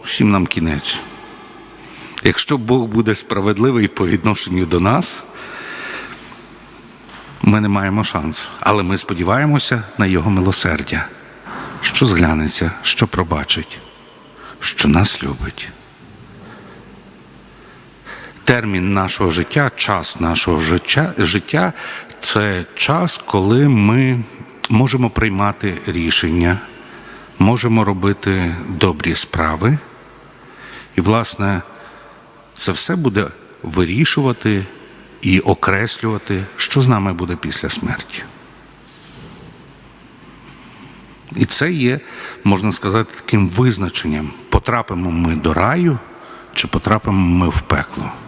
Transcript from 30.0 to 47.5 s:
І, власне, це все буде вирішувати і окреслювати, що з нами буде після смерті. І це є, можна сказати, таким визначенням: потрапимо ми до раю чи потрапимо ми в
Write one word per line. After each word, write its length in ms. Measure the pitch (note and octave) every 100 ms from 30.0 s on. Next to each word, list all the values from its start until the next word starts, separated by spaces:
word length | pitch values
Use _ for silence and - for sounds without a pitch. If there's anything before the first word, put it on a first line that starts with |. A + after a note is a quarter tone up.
| - - - - - - - - - -
І, 40 |
власне, 600 | F2 A2+ A2 - G2+ F#2 - - - - - - - - -
це 180 | - -
все 240 | - - F3+
буде 300 | C#3 G2+ D#2 - - -
вирішувати 1000 | D#2+ D#2+ E2+ G#2 D#3+ - C3+ A#2 A2 G2+ F#2+ - - - - -
і 180 | F#2 F#2
окреслювати, 1040 | - F#2 - F#2+ A#2 - A2+ G#2 - G2 F#2+ -
що 260 | - C#3
з 60 | B2+
нами 240 | A2 G2
буде 240 | F2 F2 E2+
після 320 | D2+ - -
смерті. 540 | - - - - - - - - - - - - - - - - - - - - - - - - - - - - - - - - - - - - -
І 80 |
це 280 | - - D#3
є, 280 | E3+ B2 C#3 - - - -
можна 280 | G2+ G2 G#2
сказати, 420 | - G2 G#2+ A2 -
таким 320 | - G#2+ F#2
визначенням: 840 | F2+ B2+ G#2 F2+ - D#2+ D2+ D2+ - -
потрапимо 600 | G#2 - A#2 - F2+ F2+
ми 240 | E2 E2+
до 200 | D#2+ D#2
раю 440 | D#2 G2+ E3 F3 B2+ - - - - -
чи 140 | - -
потрапимо 720 | - - G#2+ - G2 F2 F2
ми 100 |
в 120 | F2